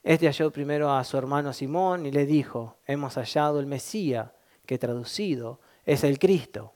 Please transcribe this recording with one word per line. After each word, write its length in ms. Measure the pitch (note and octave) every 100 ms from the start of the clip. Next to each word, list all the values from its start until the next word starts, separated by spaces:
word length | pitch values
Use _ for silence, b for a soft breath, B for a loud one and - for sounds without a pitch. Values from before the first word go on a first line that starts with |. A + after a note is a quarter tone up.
Este 240 | F3 D#3+ D#3+
halló 240 | C#3 D#3
primero 400 | C#3+ C#3+ D3 D3
a 100 | C3+
su 140 | B2+ C3+
hermano 340 | C3 C#3+ C#3+
Simón 540 | B2+ C3+ E3 F#3 F3+ D3
y 60 |
le 140 | C#3+ C#3+
dijo, 500 | D3+ C3 A#2+ A2+ _ -
"Hemos 300 | C#3+ C#3 C3+
hallado 440 | A#2+ D3+ D3+ D3
el 60 | C#3
Mesías", 680 | C#3 - A3 E3 A#2 A#2 _ b b -
que 100 | B2+
traducido 840 | A#2+ A#2+ A2+ - G#3 C3 A#2 C3 b b
es 200 | - C#3+
el 160 | D3 C#3
Cristo. 540 | F#3+ F#3 - G#2 G#2+